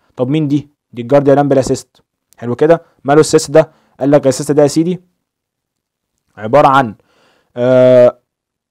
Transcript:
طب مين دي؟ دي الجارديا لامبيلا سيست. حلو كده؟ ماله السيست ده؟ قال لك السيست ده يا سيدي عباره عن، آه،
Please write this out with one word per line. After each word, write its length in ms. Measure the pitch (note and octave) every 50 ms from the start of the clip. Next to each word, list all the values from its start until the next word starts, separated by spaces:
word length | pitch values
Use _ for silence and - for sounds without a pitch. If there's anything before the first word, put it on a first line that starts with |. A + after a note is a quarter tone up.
| _ _ _
طب 120 | - B2+ B2
مين 200 | D3 D#3+ D#3 C#3
دي؟ 200 | D3 C#3+ C#3+ _ _ _ _ _
دي 100 | - A#2+
الجارديا 320 | A#2+ A#2+ C#3 C#3+ C#3 C#3 C#3
لامبيلا 280 | C#3 C#3+ C#3 C#3 C3+
سيست. 400 | C3 - C3 - - _ _ _ _ _ _ _ _ _ _ -
حلو 180 | A2+ A#2+ A#2+
كده؟ 260 | - D3+ D#3 E3 E3 _ _ _ _ -
ماله 160 | C3 C#3+ D#3
السيست 300 | D3+ - - D3+ - C#3+
ده؟ 200 | C#3+ D#3+ D3+ - _ _ _ _ _ -
قال 100 | B2+ C#3+
لك 160 | D3 C#3+ -
السيست 260 | F3+ E3+ - D3 D3
ده 100 | C#3+ D3
يا 60 | D3 C#3+
سيدي 320 | - D#3+ E3 F3 F#3 F3 _ _ _ _ _ _ _ _ _ _ _ _ _ _ _ _ _ _ _ _ _ _ _ _ _ _ _
عباره 320 | - G#2+ A2 A#2+ C#3+ D3+ C#3+
عن، 260 | C3+ C#3 C3 A2 G2 _ _ _ _ _ _ _ _ _ _ _ -
آه، 640 | B2 A#2+ B2+ B2+ B2+ B2+ B2+ B2+ B2 B2 B2 - _ _ _ _ _ _ _ _ _ _ _